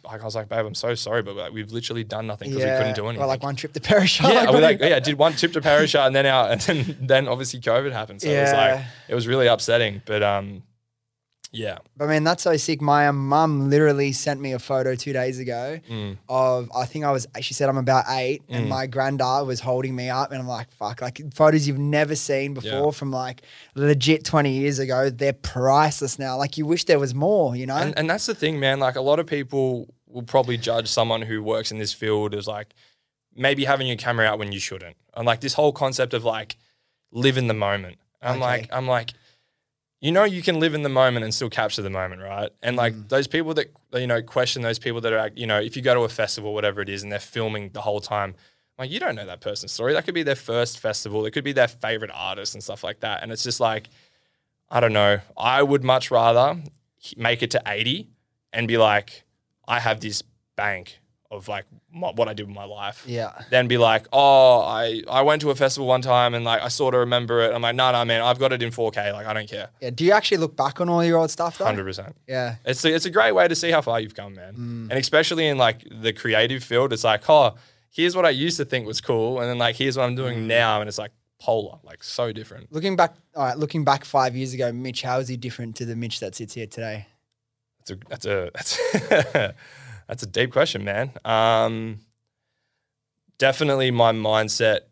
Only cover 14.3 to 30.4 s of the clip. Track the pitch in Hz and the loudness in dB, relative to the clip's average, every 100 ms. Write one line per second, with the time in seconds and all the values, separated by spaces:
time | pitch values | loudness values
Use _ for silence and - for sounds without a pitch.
14.3 | 139 139 127 - 135 131 123 143 131 131 | -4 -4 -6 -2 -2 0 -2 -4 -4 -4
15.3 | 127 123 120 131 156 113 113 104 95 - | -4 -6 -6 -8 -10 -10 -8 -8 -10 -4
16.3 | 131 131 127 120 123 123 156 147 135 - | 0 2 0 -2 -6 -6 -4 -2 -2 -4
17.3 | 110 - - 139 135 127 131 - 131 127 | -8 -8 0 0 2 2 2 2 -2 -2
18.3 | 147 - 120 110 131 131 131 135 139 127 | -4 -6 -4 -2 -4 -4 -2 -2 0 0
19.3 | 135 135 120 127 127 131 127 127 127 143 | 0 0 -4 -2 -2 -2 -6 -4 -4 -4
20.3 | 135 127 113 120 _ 104 117 123 123 151 | -6 -8 -8 -10 _ -8 -8 -10 -10 -12
21.3 | - 156 156 147 135 143 147 151 151 - | 4 6 6 2 -2 0 0 0 -2 -2
22.3 | 135 139 135 110 135 151 143 139 131 127 | -2 -2 -6 -6 -2 -2 -2 -6 -6 -6
23.3 | 123 - - - 135 147 143 135 156 - | -10 -18 -20 -14 0 4 4 2 -2 0
24.3 | 156 143 131 143 135 131 127 139 120 139 | 0 2 0 -2 -2 -2 0 0 0 -2
25.3 | 131 - 127 131 143 151 - 135 - 135 | -2 -8 0 4 4 4 0 -6 -6 -6
26.3 | 131 139 156 151 170 - 147 135 131 170 | -4 -4 -4 -2 -2 2 2 2 0 2
27.3 | 208 139 123 131 143 - - 160 202 - | 2 2 -2 -4 -2 -2 -2 -2 -2 -4
28.3 | 220 151 151 135 139 131 131 135 156 160 | -2 -2 0 0 2 0 0 0 0 0
29.3 | 147 127 139 131 123 - _ _ 123 120 | -6 -4 -2 -2 -2 -8 _ _ -14 0
30.3 | 139 | 2